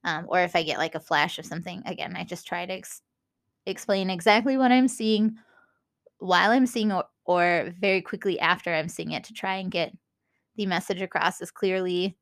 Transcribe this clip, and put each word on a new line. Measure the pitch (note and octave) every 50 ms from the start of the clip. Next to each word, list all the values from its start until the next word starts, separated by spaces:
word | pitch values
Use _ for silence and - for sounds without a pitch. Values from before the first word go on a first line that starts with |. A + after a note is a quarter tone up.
| -
Um, | F3+ D#3+ D#3 E3+ -
or | - F3+
if | F3+ F3 -
I | F3 E3
get, | D#3 C3
like, | - D#3 E3 -
a | D#3+
flash | - - E3 D3 D3 F3 - -
of | E3
something, | - E3+ E3+ E3+ F#3 F3 F#3 -
again, | - F#3 - D3+ - F3
I | F3 F3+
just | - F3+ E3+ -
try | - F3+ F3 F3
to | F3+ F#3+
ex-, | F#3 F#3 - - - _ _ _ _ _ _ _ _ _ _ _ _ _
explain | F#3+ F#3+ - - - G3+ G3 F#3+ F#3
exactly | F#3+ F3 E3+ A3 G#3 A3 A3+ C#4 C4
what | C4+ C4 B3
I'm | B3 B3+ B3+
seeing | B3+ - - A3+ A3 A3 G#3 G#3+ A3 A3 - _ _ _ _ _ _ _ _ _ _ _ _ _ _ _ _
while | - F#3 F3+ F3 F#3 G#3
I'm | A#3 C4 C4
seeing | B3 - A#3 G#3+ G#3+
or, | G3 F3+ - _ _ _ _
or | - F3 F3 F3 F3 F3 E3+ A#2 - F3 F3+
very | F#3+ G3+ F#3+ F#3+
quickly | F3+ - - G3 - G3+ F3 -
after | - E3 F3+ - - F#3 E3+
I'm | D#3 D#3 E3+
seeing | - - E3 D#3+
it | D#3+ - -
to | - A3+
try | - - F#3+ F#3+
and | F#3+ F#3+ F#3
get | - F3 E3 - - - _ _ _ _ _ _ _ _ _ _ _
the | - G#3
message | F#3+ F3+ D#3+ - - G3 F3+
across | F#3+ F3+ - D#3+ E3 F3 F#3 -
as | G3 -
clearly | _ - - F#3+ F#3 F#3 F#3 F3+ F3+ F3+ F3+ G3 F3 _